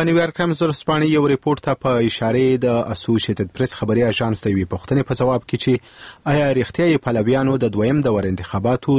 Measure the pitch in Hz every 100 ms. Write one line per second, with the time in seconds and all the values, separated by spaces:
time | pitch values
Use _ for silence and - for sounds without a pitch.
0 | 165 165 165 - 175 156 170 147 - 156
1 | 156 151 143 135 147 147 - 135 135 120
2 | 117 - 113 120 131 131 123 117 113 107
3 | - 113 - 107 98 - 127 - 107 110
4 | 120 101 117 110 107 98 90 90 - 139
5 | - 127 127 123 - - - 123 - -
6 | - - - 143 143 131 117 - 170 151
7 | - 117 107 131 135 135 123 104 113 147
8 | 131 107 95 92 - 98 113 - -